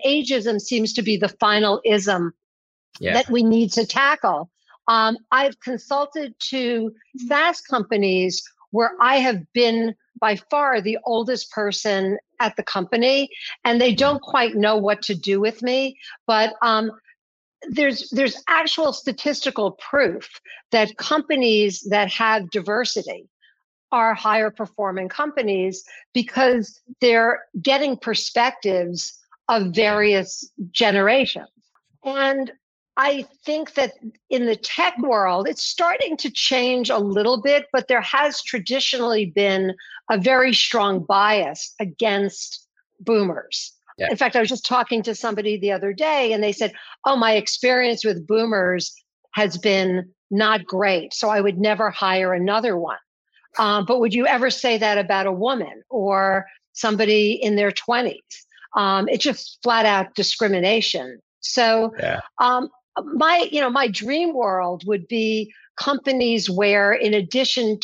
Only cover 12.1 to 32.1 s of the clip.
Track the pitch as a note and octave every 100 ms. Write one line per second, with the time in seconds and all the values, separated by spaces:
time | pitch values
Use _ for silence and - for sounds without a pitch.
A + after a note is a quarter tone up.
12.1 | G3+ - - A3+ - - G3 F#3 A#3 B3
13.1 | C4+ C#4 - - - - A#3 B3 G3+ C#4
14.1 | C#4+ - C#4 A#3 A3 G#3 G#3+ G3+ G#3 -
15.1 | F#3+ G3 G3 G#3 A3 B3 B3+ C4+ C4 -
16.1 | - - A3 A3+ A3 A#3 A3 A3 G#3+ _
17.1 | _ _ _ _ _ C#4+ C4 C#4+ B3 -
18.1 | B3 C4+ - - E4 D#4+ - D#4 - -
19.1 | A#3 D4 C#4 C4+ A#3+ G3+ - - C#4+ A#3+
20.1 | - - - - - - A#3 G#3+ A3 -
21.1 | D4+ D4 D4 B3 G#3+ G#3 F#3 G#3 G#3 G3
22.1 | - A3+ A3 F3+ G#3 F3 G#3 A#3+ - -
23.1 | F2+ - _ _ _ _ _ _ B3 A3+
24.1 | G#3+ G#3+ G#3+ G#3+ G#3 G#3+ - G3+ F#3 F#3
25.1 | - D4+ D4 A3 G3 F#3 F#3 - - -
26.1 | B3 A#3+ - B3+ B3 G#3 - - B3 B3
27.1 | A#3 A3+ - - - E3 C#4 C#4+ C4 -
28.1 | G#3+ - - A#3+ B3+ G3+ F#3 F3 F3 -
29.1 | - _ _ - A#3 F#3+ E3+ G#3+ G#3 G#3
30.1 | G3 F#3 - - - F3+ - A3+ G3+ G3
31.1 | C4 B3+ - D3 _ _ _ _ _ C4+